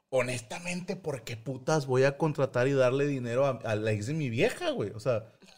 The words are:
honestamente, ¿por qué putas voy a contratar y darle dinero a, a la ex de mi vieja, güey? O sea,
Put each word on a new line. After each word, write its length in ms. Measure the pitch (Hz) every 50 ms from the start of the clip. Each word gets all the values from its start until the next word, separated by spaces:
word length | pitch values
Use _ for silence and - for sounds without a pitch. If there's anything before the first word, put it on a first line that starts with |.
| _ -
honestamente, 840 | - 131 120 127 127 120 - - 175 175 175 175 180 180 180 - 196
¿por 260 | 185 - - - 123 -
qué 120 | - 120
putas 500 | 110 - 139 131 123 - - 156 156 139
voy 160 | 135 127 127 135
a 140 | 139 139 -
contratar 480 | 165 156 147 - 139 131 - 123 123 139
y 40 |
darle 340 | 143 135 127 123 127 139 143
dinero 400 | 147 143 131 120 120 117 127 139
a, 40 | 139 127 113 -
a 100 | 113 110
la 160 | 107 107 110
ex 140 | 107 104 104 113
de 60 | 151
mi 160 | 160 151 127
vieja, 400 | 113 120 175 254 - - 359 339
güey? 200 | 285 240 117 98
O 100 | 113 110
sea, 320 | - 139 120 104 - - - _ - - -